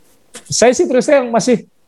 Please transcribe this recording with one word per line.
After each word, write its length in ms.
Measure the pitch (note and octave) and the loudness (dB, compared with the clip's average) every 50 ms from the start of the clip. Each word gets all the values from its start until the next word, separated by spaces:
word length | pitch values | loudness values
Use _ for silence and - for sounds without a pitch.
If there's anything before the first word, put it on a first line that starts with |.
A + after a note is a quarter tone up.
| _ _ _ _ _ _ - - - | _ _ _ _ _ _ -20 -20 -14
saya 260 | - C#3+ - G#3+ B3 | -8 -2 2 2 2
sih 120 | B3 - F4+ | 2 2 -2
terus 200 | - B3+ B3+ - | 0 0 -2 0
terang 240 | D4+ D4 C#4 B3 A#3+ | 2 0 0 0 0
masih, 380 | A#3 A3+ - B3+ B3 - - _ _ _ _ | -4 -2 0 0 -2 -2 -2 _ _ _ _